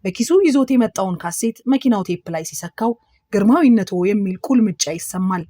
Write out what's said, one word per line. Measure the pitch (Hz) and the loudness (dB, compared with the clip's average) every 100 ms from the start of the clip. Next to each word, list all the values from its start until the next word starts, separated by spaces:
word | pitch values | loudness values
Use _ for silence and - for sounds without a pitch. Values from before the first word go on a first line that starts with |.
በኪሱ | 190 - 233 359 | -8 -6 0 2
ይዞት | 370 269 262 | 4 2 2
የመጣውን | 262 226 - 190 175 | 2 0 -2 -6 -4
ካሴት | 175 170 226 220 - | -8 -4 -6 -6 -2
መኪናው | 269 269 214 | 0 2 0
ቴፕ | 185 180 - | -2 -6 -6
ላይ | 170 165 | -10 -10
ሲሰካው | - 170 - 226 233 _ _ _ | -12 -14 -6 -4 -4 _ _ _
«ግርማዊነቶ» | 208 202 294 294 226 185 180 185 | 0 4 6 6 4 2 -2 0
የሚል | 208 196 185 | 0 -2 -6
ቁልምጫ | - 262 214 170 - | 0 2 2 0 -6
ይሰማል። | 165 - 190 185 185 165 | -6 -8 -4 -2 -2 -6